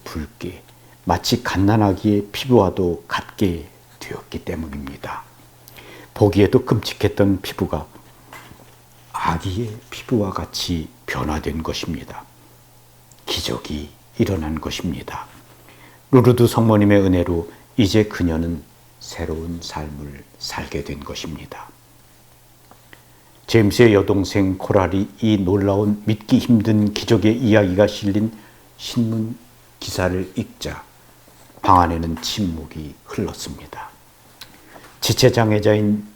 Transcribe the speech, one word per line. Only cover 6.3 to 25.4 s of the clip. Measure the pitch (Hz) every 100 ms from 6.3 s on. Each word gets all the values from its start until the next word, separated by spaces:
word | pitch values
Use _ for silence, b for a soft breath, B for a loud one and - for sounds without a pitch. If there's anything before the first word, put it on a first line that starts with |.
| 95 98 127 -
끔찍했던 | 120 - - 101 - 98 95
피부가 | - - 92 78 76 - - - - - - - - - _ _ -
아기의 | - - 85 95 92 117 107 -
피부와 | - - 117 98
같이 | 87 80 - - 85 78 - -
변화된 | - 73 76 78 78
것입니다. | 80 73 - 73 64 - - _ - - _ _ _ _ _ - -
기적이 | - - 60 - 76 73 - _ -
일어난 | 107 90 78 78
것입니다. | 73 - 90 - - - - - - - - B B B B
루르드 | 127 120 123 120
성모님의 | - 113 107 101 101
은혜로 | 95 90 87 85 - B B -
이제 | 101 110 104
그녀는 | - 131 120 123 80 - _ _ -
새로운 | - - 82 80 82 85
삶을 | - 80 76 71 71 71 - -
살게 | - - 73 73
된 | 71 71
것입니다. | 71 76 80 71 71 - - - _ _ _ _ _ _ _ _ - - _ b b b b b -
제임스의 | 113 104 - 120 98
여동생 | 98 101 95 104 95 92
코랄이 | - 101 90 95 107 -
이 | 110
놀라운 | 107